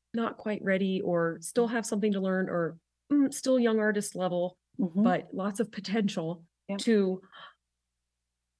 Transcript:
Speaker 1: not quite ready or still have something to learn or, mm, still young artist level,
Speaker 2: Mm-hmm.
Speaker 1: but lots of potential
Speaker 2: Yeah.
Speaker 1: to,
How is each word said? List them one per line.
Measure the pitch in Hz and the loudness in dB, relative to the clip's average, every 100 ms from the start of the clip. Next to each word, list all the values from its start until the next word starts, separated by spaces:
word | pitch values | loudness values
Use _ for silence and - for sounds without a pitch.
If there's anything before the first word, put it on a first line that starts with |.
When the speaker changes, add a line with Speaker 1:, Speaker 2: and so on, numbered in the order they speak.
| _ | _
Speaker 1:
not | 233 226 - | -4 -4 -4
quite | 214 208 | -6 -4
ready | 196 190 190 190 | 0 0 2 0
or | - 170 165 165 | 0 0 0 -2
still | 165 - 233 | -4 0 0
have | 233 208 | 0 -2
something | 214 214 | -2 0
to | 196 | 0
learn | 190 185 190 | 0 0 0
or, | 175 165 165 _ _ - | -2 -2 -6 _ _ 0
mm, | 285 269 | 2 2
still | 277 262 262 | 0 2 4
young | 233 220 | 4 2
artist | 214 208 202 170 | 2 0 -2 -2
level, | 185 175 180 - _ - | -2 0 -2 -6 _ -4
Speaker 2:
Mm-hmm. | 175 175 | -2 2
Speaker 1:
but | 226 - - | 2 2 -2
lots | 226 196 196 | -6 -4 -2
of | 214 | -4
potential | - 190 220 196 185 160 170 - _ - | -6 -4 0 0 -2 -6 -6 -12 _ -10
Speaker 2:
Yeah. | 196 | -4
Speaker 1:
to, | 233 214 190 185 - - - _ _ _ _ _ _ _ _ _ _ | 2 4 2 -2 -10 -20 -20 _ _ _ _ _ _ _ _ _ _